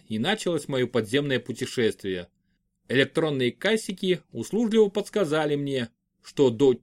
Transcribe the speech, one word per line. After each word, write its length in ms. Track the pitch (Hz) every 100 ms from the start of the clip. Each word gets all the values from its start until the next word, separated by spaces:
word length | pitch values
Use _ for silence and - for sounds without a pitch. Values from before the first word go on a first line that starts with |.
| -
и 120 | 110
началось 480 | 147 220 180 160 -
моё 200 | 135 120
подземное 520 | 120 104 135 143 127
путешествие. 880 | - 117 123 - 110 - 98 90 87 _ _ _ _ _ -
Электронные 640 | 123 131 - 156 135 123
кассики 640 | - 196 220 - 190 190 170 _
услужливо 560 | 117 - 208 233 220 208
подсказали 680 | 202 202 208 160 151 151 143
мне, 340 | 139 131 117 _ _ _
что 280 | - - 131
до 260 | 110 139 -